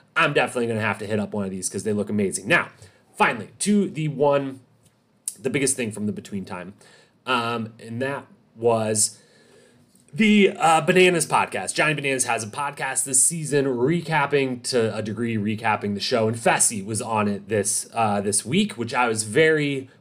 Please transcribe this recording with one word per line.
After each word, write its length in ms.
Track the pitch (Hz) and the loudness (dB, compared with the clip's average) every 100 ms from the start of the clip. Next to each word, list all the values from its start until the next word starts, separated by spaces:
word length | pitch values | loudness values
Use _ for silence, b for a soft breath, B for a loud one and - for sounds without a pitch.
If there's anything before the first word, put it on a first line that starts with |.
| B - | B 0
I'm 180 | 160 | 2
definitely 340 | 147 123 123 117 | 2 0 -2 -2
gonna 120 | 110 | 0
have 180 | 107 101 | -2 -4
to 60 | 101 | -4
hit 140 | 107 | -4
up 140 | 101 | -2
one 100 | 104 | -4
of 80 | 95 | -6
these 180 | 92 90 | -6 -6
'cause 140 | 101 | -6
they 100 | 98 | -2
look 160 | 104 101 | -2 -2
amazing. 380 | 104 95 - 98 | 0 -2 -2 0
Now, 220 | 156 - b b b b - | 0 0 b b b b 0
finally, 340 | 190 123 - - | 0 0 -10 -6
to 300 | 196 208 185 | 2 2 2
the 180 | 151 156 | -2 -4
one, 540 | 127 143 143 135 135 _ _ _ _ _ _ - - | 2 2 2 0 -10 _ _ _ _ _ _ -12 -6
the 100 | 120 | -4
biggest 260 | 139 135 - | 0 0 -2
thing 160 | 113 | -4
from 140 | 104 104 | -4 -6
the 80 | |
between 320 | 98 - 101 90 | -6 -8 -10 -8
time, 280 | 92 87 - b b b _ - | -12 -12 -18 b b b _ -2
um, 460 | 123 117 117 107 - | 0 0 -4 -6 -12
and 220 | 113 117 | -12 -6
that 240 | 135 139 - _ _ 113 | -4 -6 -10 _ _ -2
was 640 | 117 113 110 107 - b b b b b b b b b _ | 2 2 2 0 -2 b b b b b b b b b _
the, 440 | 147 214 214 190 - | 2 6 6 6 4
uh, 240 | 156 160 | 4 4
Bananas 460 | 151 180 185 170 - | 4 6 6 4 2
podcast. 480 | 123 95 104 92 - | 0 0 -4 -6 -2
Johnny 180 | 156 | 0
Bananas 320 | 147 139 135 123 | 0 -2 -2 0
has 180 | 117 | -2
a 40 | 110 | -4
podcast 560 | 143 143 147 139 131 | -6 -6 -6 -6 -4
this 180 | 139 - | -2 2
season, 440 | 175 170 151 143 135 | 2 0 0 0 0
recapping, 960 | 120 127 175 156 156 143 147 135 120 | 0 2 0 0 0 2 2 0 -4
to 320 | - 123 113 104 | -2 0 0 -2
a 80 | |
degree, 340 | 107 107 117 113 | -6 -4 -2 -2
recapping 560 | 101 107 113 104 104 | -2 -2 0 0 -2
the 60 | 101 | -4
show. 280 | - 120 110 | 0 2 2
And 80 | 117 | 2
Fessy 480 | 185 160 - 107 | 0 2 0 -2
was 160 | 98 110 | -6 -6
on 280 | 113 110 104 | -2 0 0
it 200 | 101 - | -2 -2
this, 400 | 110 98 - - | 0 0 -4 -4
uh, 260 | 113 110 101 | -2 0 0
this 240 | 101 101 | 0 -2
week, 300 | 104 175 214 | 0 0 0
which 220 | - 113 127 | -4 -4 0
I 120 | 123 | 0
was 140 | 110 | 0
very, 680 | 107 120 160 156 143 139 113 b | 0 4 4 4 0 -4 -8 b